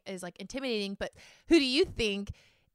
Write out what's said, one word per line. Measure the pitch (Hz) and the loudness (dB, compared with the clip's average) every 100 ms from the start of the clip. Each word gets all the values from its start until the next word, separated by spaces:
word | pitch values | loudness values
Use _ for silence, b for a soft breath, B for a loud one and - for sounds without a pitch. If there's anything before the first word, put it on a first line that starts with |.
| - | -12
is, | 185 | -10
like, | 175 - | -10 -12
intimidating, | 190 269 269 214 196 202 | -12 -8 -4 -2 -4 -6
but | - - B B B | -10 -12 B B B
who | 320 | 6
do | 262 | 6
you | 269 | 2
think | 381 - 214 202 202 - b b b | 2 0 -2 -2 -6 -12 b b b